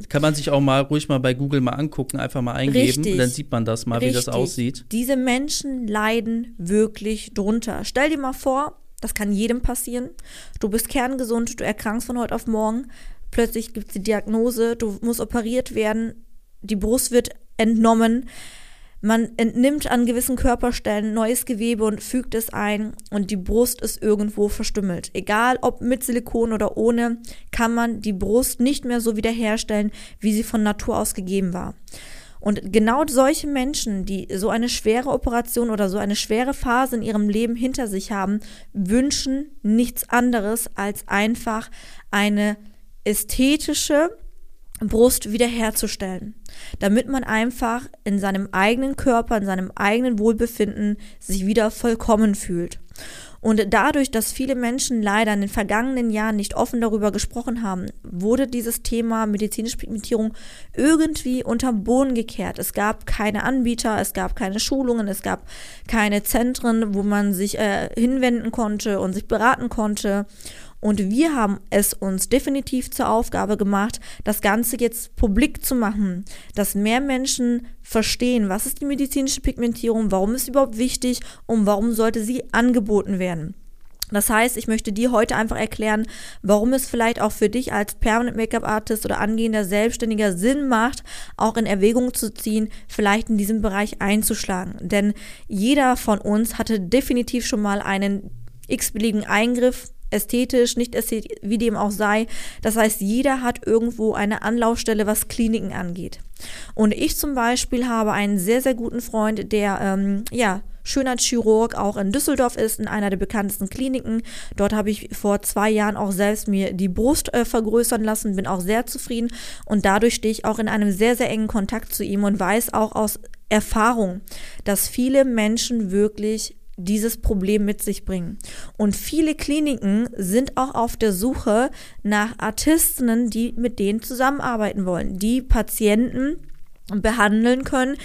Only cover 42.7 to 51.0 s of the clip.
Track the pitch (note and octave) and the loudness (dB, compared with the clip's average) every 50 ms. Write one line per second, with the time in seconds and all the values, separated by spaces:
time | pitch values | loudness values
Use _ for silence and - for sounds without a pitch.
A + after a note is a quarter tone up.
42.7 | - - - - - - - G#3 G#3 - - - - - B3+ C4+ D4 D4+ - - | -20 -20 -20 -20 -14 -6 -2 0 0 0 -2 -2 0 2 4 4 4 2 0 0
43.7 | D4 - - - D4+ C#4+ D#4+ F4+ A4 - - - - - - - - - - - | -2 -2 0 2 4 4 4 2 0 -6 -16 -16 -16 -16 -16 -18 -18 -20 -18 -16
44.7 | - - A3+ G3 - A3 A#3 B3+ B3+ - - G#3 G#3 A3+ A#3+ A#3+ A#3+ A#3 A3+ A3 | -10 -6 -4 0 4 6 6 6 6 4 -2 -2 0 2 2 2 2 0 0 0
45.7 | A3 - A3+ G3+ - - G3 F#3 F#3 F#3 G#3 G#3+ A3 - - - - - - - | 0 0 -2 -2 -2 -4 -6 -6 -6 -6 -8 -10 -12 -12 -14 -14 -14 -14 -14 -12
46.7 | - - G3+ G3+ G#3 A#3+ B3 B3+ C4+ C4 - - A3 A3 A3+ A#3+ A#3+ - B3+ A3+ | -6 0 2 4 4 4 2 2 0 -2 0 0 0 0 0 0 -2 -2 -2 -2
47.7 | A#3 B3 C#4 C#4+ - - - G#3 G3 G3+ G3 G3 F#3+ F#3+ G3 G3 - F#3+ F#3+ G#3+ | -2 -2 -6 -10 -14 -8 -4 -2 0 0 0 0 0 -2 -4 -2 0 2 4 4
48.7 | A#3+ A#3+ C4+ C4+ C#4 - - C#4 A#3+ A#3 A#3 - A#3+ G#3+ G3+ G3 F#3+ F#3 F#3 F#3 | 4 2 0 -2 -2 0 2 2 4 4 2 2 0 0 0 0 -2 -2 -4 -6
49.7 | - - G3 G3+ A3 A#3+ B3+ B3+ A#3+ G3+ G#3 A3+ A3+ A3 A#3 A#3 - - G#3 G3+ | -4 -2 0 2 2 2 2 2 2 2 4 2 4 2 0 -2 0 0 -2 -2
50.7 | G3+ - G#3 G#3 G#3 - | -2 -2 -2 -2 -2 -4